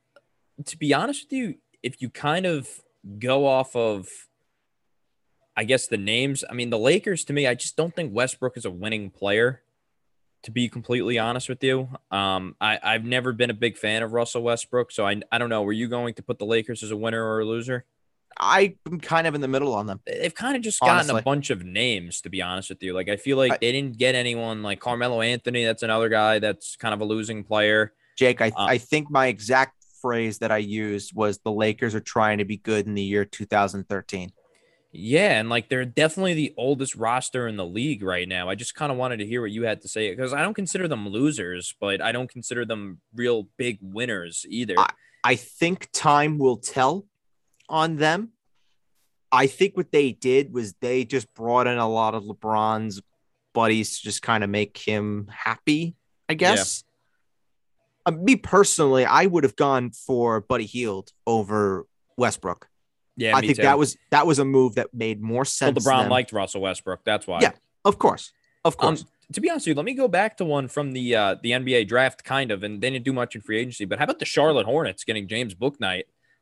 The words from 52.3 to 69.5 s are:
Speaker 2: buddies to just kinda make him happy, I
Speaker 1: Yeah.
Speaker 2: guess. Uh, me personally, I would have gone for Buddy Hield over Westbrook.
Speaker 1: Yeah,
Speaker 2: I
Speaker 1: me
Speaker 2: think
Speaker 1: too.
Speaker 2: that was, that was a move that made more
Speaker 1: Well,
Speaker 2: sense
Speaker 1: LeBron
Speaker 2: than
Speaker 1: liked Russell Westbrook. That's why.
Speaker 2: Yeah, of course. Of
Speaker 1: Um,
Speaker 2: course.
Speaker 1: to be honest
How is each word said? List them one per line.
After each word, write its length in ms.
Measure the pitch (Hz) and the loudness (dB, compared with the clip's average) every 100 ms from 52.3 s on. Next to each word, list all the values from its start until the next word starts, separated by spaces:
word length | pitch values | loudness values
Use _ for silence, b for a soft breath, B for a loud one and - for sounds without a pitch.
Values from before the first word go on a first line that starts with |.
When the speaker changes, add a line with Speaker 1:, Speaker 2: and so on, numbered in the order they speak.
| 104 110 107 107 110 110 98 - _ _ _ _ | -8 -2 2 2 0 -4 -10 -16 _ _ _ _
Speaker 2:
buddies 440 | 117 113 110 104 - | 2 2 2 0 -6
to 60 | |
just 180 | 107 - | -8 -6
kinda 240 | - 110 101 | 0 0 2
make 320 | 104 104 - | 0 -2 -4
him 500 | - 107 104 104 101 | -4 -2 -2 -6 -8
happy, 600 | - 113 117 - 151 170 - _ _ - | -8 -6 -4 0 0 -2 -8 _ _ -8
I 40 | |
Speaker 1:
Yeah. 20 | 160 | 2
Speaker 2:
guess. 480 | 180 101 95 - - _ _ _ _ _ _ _ _ _ _ _ - | 4 4 0 -6 -12 _ _ _ _ _ _ _ _ _ _ _ -4
Uh, 60 | |
me 240 | 160 190 240 | 0 2 2
personally, 720 | - 185 196 - 143 131 123 | 6 6 6 4 4 6 6
I 200 | 143 190 | 6 6
would 200 | 170 139 | 6 4
have 100 | - | 4
gone 340 | 143 135 123 | 2 2 0
for 500 | - - 123 117 110 | -6 -2 2 2 2
Buddy 240 | - 123 107 | 0 -2 -2
Hield 480 | 123 117 95 - _ - | -4 -4 -4 -10 _ 0
over 600 | 113 101 107 101 92 - _ _ - | 0 2 2 2 0 -6 _ _ 0
Westbrook. 500 | 117 - 92 87 - _ _ _ _ - | 0 0 -6 -8 -12 _ _ _ _ -4
Speaker 1:
Yeah, 180 | 113 | 2
Speaker 2:
I 60 | 131 | 4
Speaker 1:
me 80 | 135 | 4
Speaker 2:
think 100 | 131 | 4
Speaker 1:
too. 60 | |
Speaker 2:
that 140 | 143 143 | 6 6
was, 180 | 147 - _ | 2 -2 _
that 180 | 147 160 | 4 6
was 120 | 139 | 4
a 60 | 135 | 4
move 300 | 135 127 123 | 4 4 2
that 180 | - | -4
made 280 | 120 113 107 | -4 -4 -4
more 160 | 110 120 | -4 -2
Speaker 1:
Well, 80 | 139 | -2
Speaker 2:
sense 320 | - 139 135 | 0 2 2
Speaker 1:
LeBron 240 | 117 131 | 4 4
Speaker 2:
than 80 | 104 | 4
Speaker 1:
liked 240 | 127 123 | 2 0
Russell 260 | 107 95 98 | -4 -4 -4
Westbrook. 460 | 95 92 - 90 - | -4 -4 -6 -4 -2
That's 200 | 107 - | -2 -2
why. 120 | 87 | 2
Speaker 2:
Yeah, 120 | - - _ _ 208 | 2 0 _ _ 0
of 120 | 202 | 4
course. 340 | - - - _ _ _ 165 | 4 2 -6 _ _ _ -2
Of 100 | - | 2
Speaker 1:
Um, 180 | 156 - | 2 0
Speaker 2:
course. 80 | - _ - | -6 _ -12
Speaker 1:
to 80 | - | -4
be 100 | |
honest 180 | 349 | -2